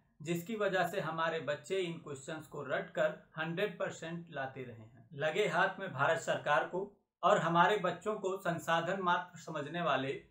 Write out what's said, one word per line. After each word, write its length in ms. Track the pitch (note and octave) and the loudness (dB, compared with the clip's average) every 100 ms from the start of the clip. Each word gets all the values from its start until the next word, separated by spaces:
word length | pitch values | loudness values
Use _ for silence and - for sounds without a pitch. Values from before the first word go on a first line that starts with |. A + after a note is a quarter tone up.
| _ - | _ -12
जिसकी 340 | D#3 E3+ E3+ A3 | -4 -4 -2 -2
वजह 300 | G3 F#3 E3+ | 2 2 0
से 120 | G3+ | 0
हमारे 380 | D#3 E3 E3 D#3+ | -4 -2 0 0
बच्चे 360 | C#3 C#3+ - F#3+ | -2 -4 -2 -2
इन 140 | F3 E3 | -2 -4
questions 480 | D3+ C#3 - D#3 D#3 | -10 -12 -10 -10 -10
को 160 | D3+ | -10
रट 260 | C3+ D3 - | -4 -4 -2
कर 220 | - D#3 - - - | 2 2 0 -12 -6
हंड्रेड 400 | D#3+ E3+ G#3 - | -4 0 -2 -2
परसेंट 460 | F#3 - E3 E3+ E3+ | -6 -6 -8 -10 -8
लाते 320 | C#3+ C3 C#3 | -8 -6 -8
रहे 120 | A#2+ A2+ | -12 -14
हैं। 240 | - - - | -18 -20 -16
लगे 320 | C#3+ D3+ F#3+ G3+ | -2 0 2 2
हाथ 320 | D#3+ F#3+ F#3+ | 4 2 0
में 120 | F#3+ | -6
भारत 260 | C3 D3 D#3+ | 0 2 2
सरकार 440 | - C#3+ D3+ D3+ - | 0 -2 4 2 2
को 140 | - - - _ - | -4 -6 -10 _ 0
और 140 | F3 G3+ | 4 4
हमारे 380 | D#3+ E3+ F#3 G#3+ | 6 6 6 6
बच्चों 340 | F3+ E3+ G#3+ - | 2 -2 -4 -2
को 200 | F#3 F#3+ | -2 -2
संसाधन 600 | F3+ D#3+ - E3 E3 G3 | -2 -2 2 0 2 0
मात्र 380 | F3+ F3+ - - | 2 2 0 -12
समझने 420 | - D#3 C#3+ F3 | -8 -6 -6 -2
वाले 320 | E3 C3 C3+ C3+ - | 2 2 0 -4 -8